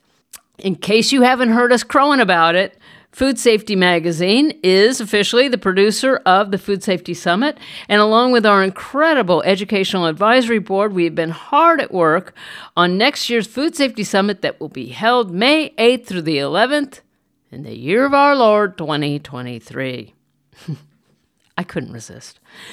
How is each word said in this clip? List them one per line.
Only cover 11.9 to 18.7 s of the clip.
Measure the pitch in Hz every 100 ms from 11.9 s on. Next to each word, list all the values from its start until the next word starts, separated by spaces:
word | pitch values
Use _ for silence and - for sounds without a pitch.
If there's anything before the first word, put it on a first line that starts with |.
work | 185 165 165 - - - - - -
on | 175 185
next | 254 - -
year's | 233 190
Food | - 311
Safety | 330 277 269
Summit | 202 202 202 202
that | 151 -
will | 151
be | 131 123
held | 123 220 247 202
May | 175 247 311 302 -
eighth | 233 254 247
through | 185
the | 156 147
eleventh | 139 165 247 294 269 - _ _ _ _ _
in | 135
the | 139 110
year | 127 214 277
of |
our | 277 285 277
Lord, | 226 208 202